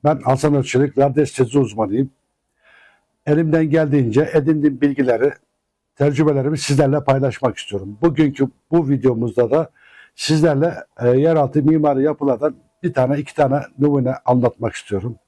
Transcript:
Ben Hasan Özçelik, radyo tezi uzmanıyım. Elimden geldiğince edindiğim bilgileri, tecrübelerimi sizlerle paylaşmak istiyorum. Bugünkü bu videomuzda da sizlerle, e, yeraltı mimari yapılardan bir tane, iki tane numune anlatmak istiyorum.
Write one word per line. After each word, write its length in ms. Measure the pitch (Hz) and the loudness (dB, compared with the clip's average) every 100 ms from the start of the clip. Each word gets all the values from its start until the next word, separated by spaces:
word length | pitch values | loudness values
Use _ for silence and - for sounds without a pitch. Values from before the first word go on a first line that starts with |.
| 147 | 0
Ben 140 | 151 | 0
Hasan 320 | - 135 151 | 0 0 2
Özçelik, 440 | 143 131 127 139 135 | 0 0 0 0 2
radyo 280 | 143 135 143 | 2 2 -2
tezi 340 | - 120 143 | 0 0 2
uzmanıyım. 500 | 120 104 104 110 135 _ _ _ _ _ _ _ _ _ _ _ - | 0 -2 -2 -2 -4 _ _ _ _ _ _ _ _ _ _ _ -2
Elimden 440 | 151 160 160 160 | 0 0 0 0
geldiğince 600 | 160 156 147 120 117 151 | 0 0 0 2 0 2
edindiğim 480 | 165 147 156 147 127 | 0 0 0 0 0
bilgileri, 520 | 147 139 127 113 139 - _ _ _ _ _ _ | -2 0 0 0 0 -4 _ _ _ _ _ _
tecrübelerimi 640 | 143 139 156 139 131 156 | -2 2 0 2 -2 -4
sizlerle 460 | - 143 139 147 | -2 0 2 0
paylaşmak 540 | 139 135 135 - 127 - | 0 0 0 -2 -4 -4
istiyorum. 400 | - 101 95 104 | -10 -10 -10 -2
Bugünkü 460 | 165 139 151 139 135 _ _ | -2 2 0 0 -4 _ _
bu 180 | 170 139 | -2 0
videomuzda 600 | 139 131 117 120 120 117 | 0 0 0 -2 0 2
da 180 | 151 156 _ _ - _ - | 0 -2 _ _ -20 _ -12
sizlerle, 680 | - 156 160 139 170 - - - | -2 2 2 2 -2 -4 -18 -2
e, 80 | 120 | 0
yeraltı 560 | 131 160 160 135 151 | 2 2 2 0 0
mimari 400 | 156 160 151 135 | 2 2 2 2
yapılardan 520 | 147 147 139 117 151 - _ _ | 0 0 -2 -2 -4 -6 _ _
bir 100 | 180 | -4
tane, 260 | 135 127 143 | -2 0 -2
iki 160 | 143 - | -4 -2
tane 260 | 139 143 - - | 0 0 -4 -2
numune 360 | 147 143 127 127 - | 0 2 -2 -4 0
anlatmak 480 | 127 120 - 113 | 0 0 -2 -8
istiyorum. 420 | - - 98 110 113 | -8 -8 -6 -6 -12